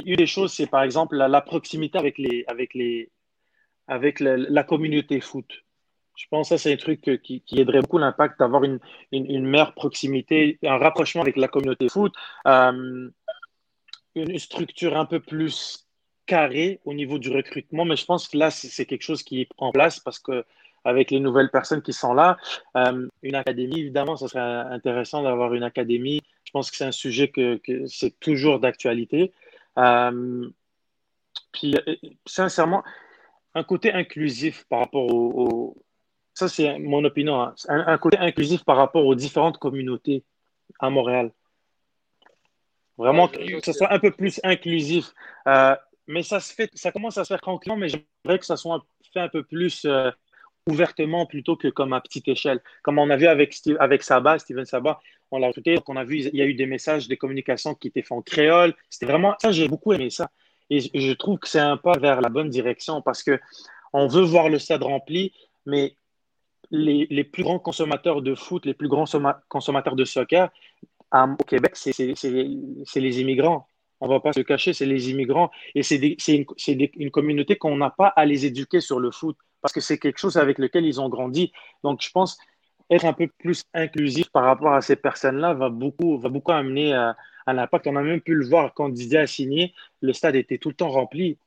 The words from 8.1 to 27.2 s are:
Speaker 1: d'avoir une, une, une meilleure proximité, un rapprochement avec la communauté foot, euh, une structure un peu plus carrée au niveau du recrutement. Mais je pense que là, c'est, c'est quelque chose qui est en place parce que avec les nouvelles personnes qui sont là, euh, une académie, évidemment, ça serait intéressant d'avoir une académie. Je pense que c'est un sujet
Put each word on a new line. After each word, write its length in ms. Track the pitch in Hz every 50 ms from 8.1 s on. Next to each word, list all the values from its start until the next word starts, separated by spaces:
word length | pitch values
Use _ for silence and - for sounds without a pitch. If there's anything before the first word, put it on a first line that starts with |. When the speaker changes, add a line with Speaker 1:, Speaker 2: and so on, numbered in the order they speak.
| - - 151 139 - -
Speaker 1:
d'avoir 260 | 131 120 127 143 139
une, 140 | 139 135 123 - - - - _ _ 135
une, 160 | 135 131 135
une 160 | 139 131 131
meilleure 280 | 131 139 151 151 - -
proximité, 880 | - - 147 - - - 139 139 127 113 - 156 156 151 147 147 - -
un 120 | 147 135
rapprochement 440 | 123 135 156 156 - 156 - - 170
avec 160 | 165 139 120
la 100 | 135 131
communauté 400 | 131 - 143 139 131 127 - 127
foot, 260 | 123 - 196 208 196 - - - - - - -
euh, 640 | 139 135 131 127 127 127 127 127 127 127 127 127 123 - _ _ - - - - - _ _ _ _ _ _ _ _ - - _ _ _
une 220 | 165 160 165 185 156
structure 580 | - - - - 170 - - - 180 165 143
un 80 | 156 156
peu 160 | - 170 156
plus 680 | - - 156 156 160 151 - - - - - - _ _ _ _ _ _ _ _ _
carrée 560 | - 190 165 151 135 127 147 165 190 196 - _
au 100 | - 143
niveau 260 | 147 147 131 147 143
du 100 | 117 131
recrutement. 560 | 127 139 131 - - 143 - _ 160 156 170
Mais 100 | 170 156
je 80 | 127 -
pense 220 | - 175 170 -
que 100 | - -
là, 140 | 147 156 160
c'est, 160 | - - -
c'est 180 | 123 - - 127
quelque 180 | - 139 120 -
chose 200 | - 156 135 -
qui 180 | - 131 127
est 80 | 127 - -
en 140 | - 131 127
place 300 | 117 135 151 165 - -
parce 180 | - - - -
que 240 | - - 131 123 - - _ _ _ _ _ _ -
avec 260 | 127 123 131 131 -
les 100 | 135 135
nouvelles 280 | 139 135 120 135 143 135
personnes 320 | - 131 - - 156 147
qui 120 | - - 120
sont 200 | - - 123 123
là, 220 | 139 160 180 180 - - - - - - _ -
euh, 320 | 127 127 127 127 127 127 123 - _
une 140 | - 135 139
académie, 440 | 135 131 131 123 120 127 127 147 165
évidemment, 380 | 151 143 127 143 143 147 160
ça 100 | 143 135
serait 140 | 123 - 127
intéressant 840 | 120 120 120 120 120 131 127 113 - 127 120 123 120 - - 151 143
d'avoir 300 | 131 123 123 123 117 120
une 100 | 120 120
académie. 580 | 120 - - 120 - 120 120 123 139 147 151 - _ _ _ _
Je 80 | -
pense 180 | - 139 131 -
que 60 | -
c'est 80 | - 143
un 80 | 135
sujet 380 | 117 - - 135 113 123